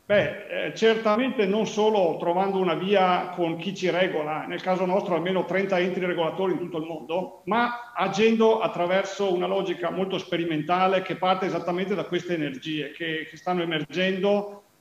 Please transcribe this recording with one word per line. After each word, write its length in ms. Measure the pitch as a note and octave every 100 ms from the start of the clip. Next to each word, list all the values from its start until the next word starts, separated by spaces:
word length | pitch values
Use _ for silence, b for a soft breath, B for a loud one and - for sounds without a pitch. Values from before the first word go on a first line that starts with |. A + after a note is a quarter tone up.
| -
Beh, 640 | G3+ D3+ - - F#2 D#3
eh, 60 | D3+
certamente 680 | A3 A3+ A3 G#3 B3+ A#3
non 220 | G3 G#3+ G#3
solo 500 | G#3 G#3+ G#3+ F3 D3
trovando 400 | E3+ F3 G3 F#3+
una 160 | F#3
via 580 | D#3 F#3 G3+ F#3 F3+ E3
con 220 | - E3 E3
chi 180 | F3
ci 160 | F3 F3+
regola, 560 | E3 F#3+ E3 D3+ D3+ C#3
nel 160 | F3
caso 240 | F#3 F3+ F#3
nostro 300 | G3 G3+ E3+
almeno 280 | E3+ F#3
trenta 360 | E3+ F3+ G3 F#3
enti 180 | F#3 F#3
regolatori 540 | F3+ E3 D#3+ D#3+ F#3+
in 80 | E3
tutto 180 | F3 E3
il 80 | D#3+
mondo, 560 | D#3+ B2 E3+ F3+ - -
ma 460 | A3 A#3+ A#3 -
agendo 680 | F3 F#3 D#3 A3+ A3+ A3 A3
attraverso 720 | E3 E3 F3 F#3+ F#3+ - G3+
una 140 | F3+ F3+
logica 420 | G3 F3 E3+ E3+
molto 280 | F3 F#3+ F#3
sperimentale 840 | - E3+ E3+ D#3 D3+ F3+ F#3+ F#3
che 140 | F#3 E3
parte 300 | F#3 F#3 F#3+
esattamente 500 | E3+ F3 F3 F#3+ F3+
da 80 |
queste 300 | - F3 F3
energie 580 | E3+ C#3+ C3 D#3 D#3 D3
che, 340 | - E3 D#3+ D3+
che 80 | D#3+
stanno 260 | - F3+
emergendo, 1000 | E3+ D#3+ D3+ F3 F#3 F#3+ G3 G#3 G3+ - - _